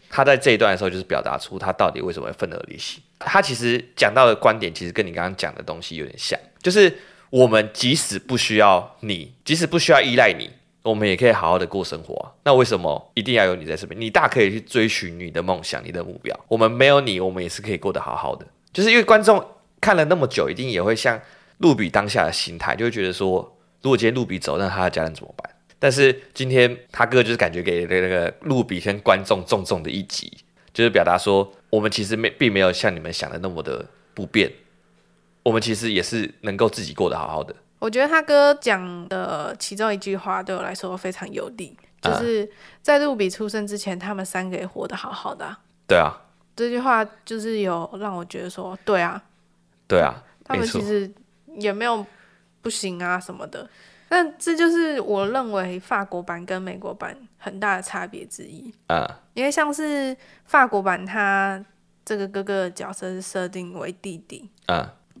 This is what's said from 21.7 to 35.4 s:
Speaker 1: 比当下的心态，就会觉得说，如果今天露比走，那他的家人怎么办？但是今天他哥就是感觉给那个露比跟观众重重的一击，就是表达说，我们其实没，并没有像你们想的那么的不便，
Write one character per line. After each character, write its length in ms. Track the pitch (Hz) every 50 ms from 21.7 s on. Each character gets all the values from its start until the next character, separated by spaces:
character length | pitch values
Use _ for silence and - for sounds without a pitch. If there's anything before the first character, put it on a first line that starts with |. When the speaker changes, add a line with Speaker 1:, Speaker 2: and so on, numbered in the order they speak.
| 139
Speaker 1:
比 140 | 110 104 85
当 180 | - 104 101
下 160 | 104 - 107 82
的 80 | 82
心 260 | 82 - - 85 85
态， 160 | 82 - - 62
就 120 | - 113
会 60 | 120
觉 140 | 113 110 95
得 60 | 92
说， 460 | 87 - 101 95 92 87 - - _ _ _ _ _ _
如 80 | - 135
果 80 | 131
今 100 | 110 113
天 60 | 110 120
露 120 | 131 117
比 140 | 95 98 90
走， 180 | - - 71
那 120 | 87 98 92
他 160 | 92 98 92
的 40 | 90
家 140 | - 82 80
人 100 | 80 78
怎 80 | - -
么 80 | - -
办？ 140 | - - - _ _ _ _ _ _
但 120 | - 135
是 260 | 123 139 139 135 127 135 - _ _
今 160 | - 131 127
天 280 | 127 127 123 120 123 - - _ -
他 120 | - 117
哥 160 | 117 123 127
就 80 | 117 110
是 60 | 117
感 160 | 113 - 85
觉 100 | 82 87
给 240 | 87 92 87 87 87
那 220 | 85 92 92 92
个 260 | 92 92 90 85 87 - _ -
露 200 | 156 139 123 113
比 160 | - 98 87
跟 180 | - 101 98 107
观 220 | - - 95 95 98
众 180 | - 107 92 90
重 200 | - 120 101 90
重 180 | - 104 87 78
的 60 | -
一 120 | 73 98 95
击， 280 | - - - 50 50 - - _ _ _ _ _ _ _
就 80 | -
是 80 | 117 117
表 140 | 98 98 85
达 140 | 87 87
说， 340 | 87 - 104 98 98 98 - - _ _ _
我 80 | -
们 140 | 107 104 107
其 140 | 104 - 101
实 100 | 98 110
没， 140 | 110 113 -
并 220 | - - - 113
没 100 | 98 98
有 100 | 95 92
像 240 | 90 - - 107 90
你 60 | 82
们 100 | 80 85
想 180 | 85 - - 69
的 80 | - 85
那 100 | 92 95
么 120 | 87 80
的 240 | 76 - 64 57 - - _ _ _ _ _
不 120 | - 95
便， 240 | - - 110 95 - - - _ _ _ _ _ _ _ _ _ _ _ _ _ _ _ _